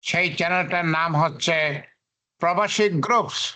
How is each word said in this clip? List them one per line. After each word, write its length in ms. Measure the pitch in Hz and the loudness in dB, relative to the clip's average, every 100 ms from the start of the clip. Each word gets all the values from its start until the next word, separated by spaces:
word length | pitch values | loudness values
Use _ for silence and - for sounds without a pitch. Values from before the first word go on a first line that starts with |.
সেই 240 | - 170 180 147 | -4 -2 -2 0
চ্যানেলটার 480 | 170 180 175 180 170 160 | 0 0 0 0 0 0
নাম 140 | 165 151 | 0 2
হচ্ছে 340 | 160 139 - 160 156 143 - _ _ _ _ _ | 0 0 -2 0 0 -2 -10 _ _ _ _ _
প্রবাসী 440 | 170 180 208 - 208 170 135 | 0 2 0 2 2 2 2
গ্রুপস। 340 | 247 190 - - | 2 0 -4 -8